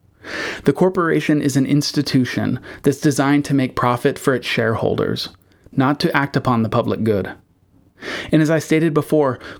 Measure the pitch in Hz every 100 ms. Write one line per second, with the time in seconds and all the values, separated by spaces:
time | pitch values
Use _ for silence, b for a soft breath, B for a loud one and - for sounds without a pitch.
0 | _ _ B B B B 143 - 185 185
1 | 165 151 156 147 143 135 135 147 - 147
2 | 139 131 120 110 104 123 B B 151 139
3 | 151 135 139 143 143 139 131 - 123 120
4 | 143 131 - 123 - - 113 107 92 -
5 | - 117 - - _ b b 139 131 147
6 | 165 143 139 135 127 117 110 120 107 98
7 | 110 101 95 - _ _ _ _ _ _
8 | B B B 156 156 160 - 156 165 151
9 | - 156 139 120 B B